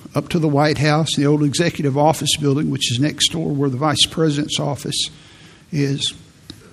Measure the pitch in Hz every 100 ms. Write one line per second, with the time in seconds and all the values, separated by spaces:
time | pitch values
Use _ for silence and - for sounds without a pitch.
0 | - 151 - 175 156 143 151 147 151 151
1 | 160 - 143 147 147 135 170 - 143 135
2 | 151 156 151 - 147 135 160 135 - 120
3 | 151 - - - 160 143 143 127 156 135
4 | - 175 160 143 - - 147 143 156 -
5 | - - - - - - - 147 139 143
6 | - - - - - - -